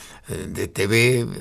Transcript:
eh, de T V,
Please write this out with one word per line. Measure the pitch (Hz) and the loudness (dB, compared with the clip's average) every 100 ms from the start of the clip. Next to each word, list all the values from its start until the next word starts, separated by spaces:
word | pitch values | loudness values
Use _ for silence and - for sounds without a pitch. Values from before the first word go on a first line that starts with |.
| - - - | -20 -18 -10
eh, | 85 85 | -10 -8
de | - 98 | -6 -6
T | - 101 | -2 2
V, | 113 120 127 117 - | 4 4 2 -2 -8